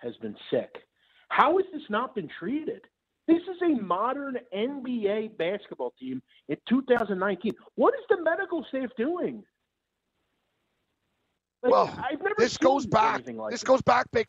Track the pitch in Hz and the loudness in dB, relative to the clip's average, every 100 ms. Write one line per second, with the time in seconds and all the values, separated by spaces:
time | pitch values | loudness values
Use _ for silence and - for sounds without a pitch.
0 | 120 110 110 101 - 127 101 - _ _ | -12 -10 -12 -12 -4 -4 -4 -12 _ _
1 | _ _ - - 254 381 381 302 - 208 | _ _ -2 2 4 4 0 -6 -4 -4
2 | 254 214 156 - 180 294 302 190 - _ | -2 -6 -8 -8 -6 -4 -6 -10 -14 _
3 | _ _ - 339 381 349 349 262 185 175 | _ _ 2 2 2 -2 0 0 0 0
4 | 233 269 277 247 - 190 240 285 254 240 | 0 -2 -6 -8 -6 -4 -4 -4 -6 -2
5 | 196 214 220 220 165 196 - - 123 - | 0 0 -4 -4 -4 -4 -8 -8 -8 -8
6 | 131 131 - _ - 147 - 247 262 240 | -8 -8 -10 _ -10 -6 0 2 4 2
7 | 208 185 196 190 220 - - - 311 539 | 0 -2 -2 -2 -4 -6 -8 2 2 2
8 | - 381 320 359 381 330 220 269 254 - | 0 0 0 -2 -2 -6 -4 -6 -4 -4
9 | 262 359 226 113 - _ _ _ _ _ | -2 -2 -4 -6 -14 _ _ _ _ _
10 | _ _ _ _ _ _ _ _ _ _ | _ _ _ _ _ _ _ _ _ _
11 | _ _ _ _ _ _ 247 208 - - | _ _ _ _ _ _ 2 4 4 -2
12 | 254 294 392 415 240 - 262 277 233 220 | -6 -4 -2 2 0 4 4 4 2 2
13 | 220 208 254 226 214 233 - 262 - 247 | 2 0 -6 -8 -6 -2 4 4 4 2
14 | - 233 | 2 -2